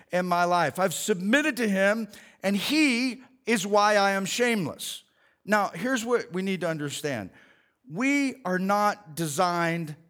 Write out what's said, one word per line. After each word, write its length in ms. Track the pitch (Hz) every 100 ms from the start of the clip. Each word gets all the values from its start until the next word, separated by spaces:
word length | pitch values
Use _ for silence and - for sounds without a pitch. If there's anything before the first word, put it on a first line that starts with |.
| -
in 120 | 175 180
my 200 | 175 175
life. 340 | 175 151 180
I've 140 | 190
submitted 640 | - - 185 190 277 311 254
to 100 | 220
him, 400 | 190 196 226 214 - - _
and 120 | 190 202
he 680 | 170 302 294 233 254 - - _ -
is 220 | 226 196
why 300 | 208 208 208
I 140 | 196
am 120 | 196
shameless." 800 | 190 - 240 220 139 - - - - _ _ _
Now, 280 | - 208 190
here's 320 | 165 254 254 226
what 260 | 233 -
we 120 | 185
need 180 | 196 185
to 80 | 170
understand. 640 | 160 147 127 151 117 90 - - _ _ _ -
We 460 | 170 269 285 269 226 185
are 140 | 185
not 560 | 190 208 208 - 156 147
designed 800 | 160 139 180 170 165 170 156 147 _